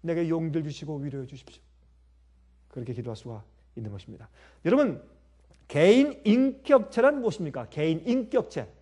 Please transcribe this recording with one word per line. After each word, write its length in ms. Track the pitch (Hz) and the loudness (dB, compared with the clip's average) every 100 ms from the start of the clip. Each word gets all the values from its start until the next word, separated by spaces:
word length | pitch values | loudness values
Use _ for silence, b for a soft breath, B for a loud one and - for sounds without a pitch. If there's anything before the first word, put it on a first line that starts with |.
내게 280 | 165 165 165 | -4 -2 -2
용기를 340 | 165 160 156 | -2 -2 -4
주시고 340 | 147 - 147 151 | -6 -10 -10 -8
위로해 280 | 143 139 131 | -8 -10 -12
주십시오." 360 | 135 - - _ _ _ _ _ _ _ _ _ _ _ | -16 -20 -20 _ _ _ _ _ _ _ _ _ _ _
그렇게 260 | - 120 | -14 -10
기도할 220 | 117 120 107 | -10 -10 -12
수가 280 | 120 110 107 _ _ - | -14 -16 -18 _ _ -14
있는 160 | 107 | -12
것입니다. 380 | 98 - 110 - b b b 160 | -14 -16 -20 -20 b b b 0
여러분, 360 | 254 269 139 - _ _ _ _ _ _ | 2 2 -2 -12 _ _ _ _ _ _
개인 540 | 143 170 240 294 - | 4 6 8 6 0
인격체란 1000 | 214 226 269 262 - 277 208 - 262 294 | 2 4 4 -2 4 4 4 2 2 2
무엇입니까? 480 | 233 - 160 131 113 | -4 -4 -6 -8 -10
개인 340 | - 156 160 156 | -2 -2 0 0
인격체. 640 | 247 233 262 - - 120 - | -2 0 -4 -2 -8 -10 -16